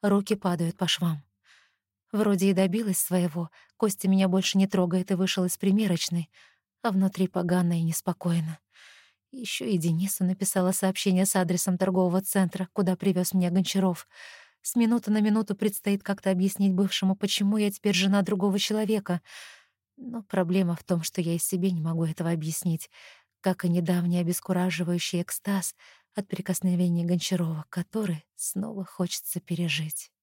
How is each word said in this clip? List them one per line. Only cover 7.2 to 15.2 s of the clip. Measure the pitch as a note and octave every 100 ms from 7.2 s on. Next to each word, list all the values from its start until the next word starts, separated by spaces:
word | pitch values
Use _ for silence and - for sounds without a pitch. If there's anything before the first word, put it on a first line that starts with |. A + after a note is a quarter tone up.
| F#3
погано | F3+ F3 F3+ F3 E3+
и |
неспокойно. | E3 E3 - F3 F3+ E3+ D#3+ D#3+ _ _ - - _ _ _
Ещё | C4+ A#3 - -
и | F#3+
Денису | E3 D#3+ G3 -
написала | F#3 F#3 F#3+ - F#3
сообщение | F#3 F#3+ F#3+ - F#3 F#3+
с | G3
адресом | F3 F3 - F3+
торгового | F#3+ F#3 F3+ F#3
центра, | F#3+ G3 F#3 - F#3
куда | - F#3 F3+
привёз | G3+ F3+ F3+
меня | F#3+ F3+
Гончаров. | F3+ F3 G3 F#3+ F3 - - - - - _
С | -
минуты | B3 A3+ A#3 A3+
на | G#3+